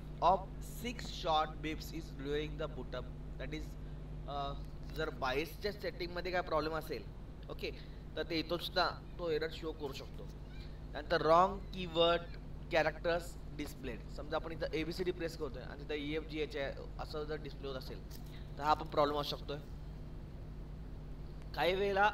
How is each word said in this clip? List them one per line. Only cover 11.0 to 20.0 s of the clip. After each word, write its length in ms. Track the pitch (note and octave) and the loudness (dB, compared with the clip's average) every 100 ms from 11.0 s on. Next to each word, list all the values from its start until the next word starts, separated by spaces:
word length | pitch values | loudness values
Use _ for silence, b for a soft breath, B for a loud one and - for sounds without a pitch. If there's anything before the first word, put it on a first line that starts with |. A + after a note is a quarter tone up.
| D3 E3+ | 2 4
wrong 360 | D3 E3 F#3+ G3 | 10 10 10 6
keyword 640 | - F#3+ F3 E3 E3+ E3+ - - - - - | -6 -4 -2 6 6 6 2 -8 -6 -8 2
characters 680 | E3 D#3 D#3 F3 E3+ - - - D3 | 6 6 4 2 2 0 -8 -8 -4
displayed. 540 | D3 - C3 A2 - | -6 -4 -6 -6 -8
समजा 280 | - C#3+ D#3 | -8 -2 -2
आपण 140 | E3 | 0
इथं 140 | D#3+ D#3+ | -2 0
एबीसीडी 380 | D3+ D#3 E3+ F3+ | 2 0 2 0
प्रेस 260 | F3 E3 - | 2 -2 -2
करतोय 260 | D3 B2 | -4 -4
आणि 200 | A#2+ C3+ | -6 -8
तिथं 100 | D3 | -4
ईएफजीएच 640 | D3+ C#3+ D#3 D3+ D#3 D3 D3 | -2 0 -2 -2 -2 0 0
आहे 280 | C3+ - - - | -2 -4 -6 -6
असं 240 | C3 D#3 | -4 -4
जर 120 | D3+ D3+ | -2 -4
डिस्प्ले 320 | D3 - C#3 | -4 -6 -4
होत 80 | C3 | -4
असेल, 520 | - A2+ - - - B B - | -6 -8 -8 -8 -8 B B 0
तर 60 | |
हा 100 | D3 | 6
पण 140 | D3+ - | 6 6
problem 320 | D3+ D3 D3 | 6 6 6
असू 180 | C#3+ D3 | 0 -2
शकतोय. 200 | - C#3+ - - - - | -4 -6 -6 -8 -6 -8